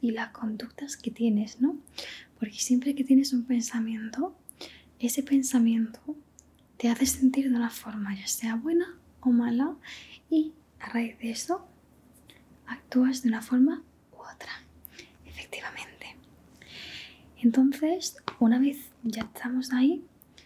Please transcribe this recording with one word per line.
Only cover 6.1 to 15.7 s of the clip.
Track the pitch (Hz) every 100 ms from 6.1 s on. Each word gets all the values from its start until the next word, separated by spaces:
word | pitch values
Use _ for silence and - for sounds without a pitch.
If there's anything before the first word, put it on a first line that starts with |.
| 302 - _ _ _ _ _
te | 233
hace | 233
sentir | 262 - 262 269 269
de | 240
una | 233
forma, | - 220 214 202
ya | 196 196
sea | - 226
buena | 226 294 339 359 - _ _
o | 254
mala, | 233 240 233 294 302 - - - - _
y | 320 311 - _ _
a | -
raíz | 233 226 -
de | 233
eso | 226 - 381 - _ _ _ _ _ - - _ - -
actúas | 240 - 254 254 262
de | 233
una | 220
forma | - 254 277 - - _ _
u | -
otra, | - - - - - - - - - _ -
efectivamente. | - - - -